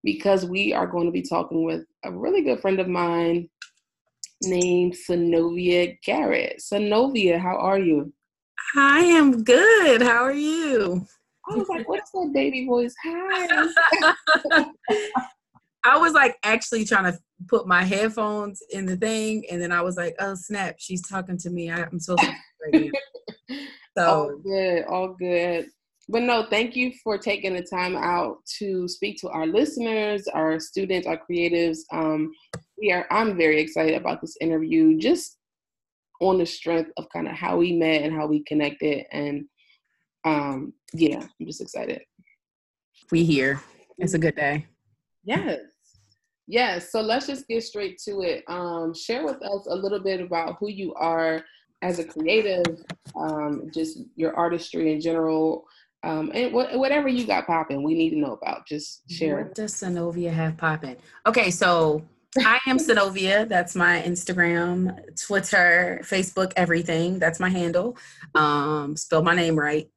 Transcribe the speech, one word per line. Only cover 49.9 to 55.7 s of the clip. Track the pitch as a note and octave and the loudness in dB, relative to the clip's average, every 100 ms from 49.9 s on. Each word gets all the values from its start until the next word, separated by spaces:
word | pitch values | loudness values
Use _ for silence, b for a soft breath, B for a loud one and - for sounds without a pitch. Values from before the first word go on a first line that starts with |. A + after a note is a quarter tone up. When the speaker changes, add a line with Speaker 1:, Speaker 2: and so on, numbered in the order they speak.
| G3+ | -4
Speaker 1:
bit | F#3+ F#3 | -4 -4
about | F3+ E3+ E3 F3+ | -4 -4 -4 -6
who | G#3 | -8
you | G3 F#3 | -6 -10
are | - E3 E3 E3 D#3+ b b b _ | -4 -2 0 0 -2 b b b _
as | F3+ E3+ | -6 -4
a | |
creative, | E3 D#3 D#3+ A3 G#3 F#3 E3+ E3 - - - - | -6 -4 2 2 2 0 -2 -4 -14 -20 -16 -8
um, | D#3 D#3 D3 D3 - | -6 -4 -4 -6 -6
just | D#3+ D#3+ - - | -6 -6 -8 -18
your | - D#3+ | -4 -2
artistry | - E3+ E3+ - - D#3+ | 0 0 -2 -6 -2 0
in | D#3 | 0
general, | E3 E3 D#3+ D#3+ D#3+ - b | -2 0 0 2 0 -2 b